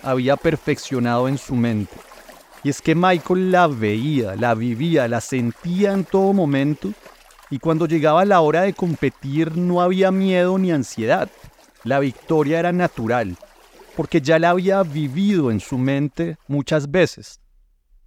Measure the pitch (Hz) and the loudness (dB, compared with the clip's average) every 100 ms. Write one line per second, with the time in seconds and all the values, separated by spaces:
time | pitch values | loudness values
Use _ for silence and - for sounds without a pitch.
0 | 135 131 127 139 165 127 - 135 - 127 | -4 0 0 0 0 -2 -2 -6 -4 -2
1 | 120 120 127 139 - 127 117 107 98 - | 0 0 0 -4 -4 -2 0 -2 -6 -12
2 | - - - - - - 143 139 160 165 | -20 -20 -20 -20 -20 -8 -6 -2 0 2
3 | 185 180 - 185 185 180 165 123 107 107 | 2 0 0 -2 2 2 2 0 -2 0
4 | 143 143 104 98 120 113 123 113 165 156 | 0 -2 -2 -2 -2 0 -2 -2 0 0
5 | 120 120 - 127 120 - 170 180 202 196 | 0 -2 -4 -4 -4 -4 -6 0 0 0
6 | 175 190 190 196 151 139 147 151 190 214 | 0 2 2 2 2 0 0 -2 -8 -12
7 | - - - - - 135 160 160 165 160 | -18 -20 -20 -20 -10 -4 -2 0 0 2
8 | 151 160 202 185 151 160 196 - 175 143 | 4 4 4 4 4 2 0 -2 -4 -2
9 | 135 - 139 147 160 160 180 175 180 185 | -4 -4 -4 -2 -2 -2 0 2 2 2
10 | 190 190 190 180 180 190 185 151 120 - | 2 2 2 2 2 2 0 0 -2 -4
11 | 110 190 190 - - - _ _ 113 139 | 0 0 -2 -10 -20 -20 _ _ -2 -2
12 | 139 - - 160 143 165 170 180 170 - | -2 -4 -2 0 2 0 0 0 -2 -2
13 | 113 120 101 87 - _ - - - - | -2 -2 -2 -8 -16 _ -20 -20 -10 -8
14 | 147 170 135 160 170 180 185 196 170 147 | -2 0 2 4 4 2 2 0 0 -2
15 | 147 143 202 185 131 104 - 127 131 139 | -4 0 2 2 2 0 -2 -2 0 0
16 | 147 - 170 156 - 143 - 156 143 185 | -2 -4 -6 -6 -6 -4 -2 -2 0 0
17 | 160 - 101 - _ _ _ _ _ _ | 0 -2 -20 -20 _ _ _ _ _ _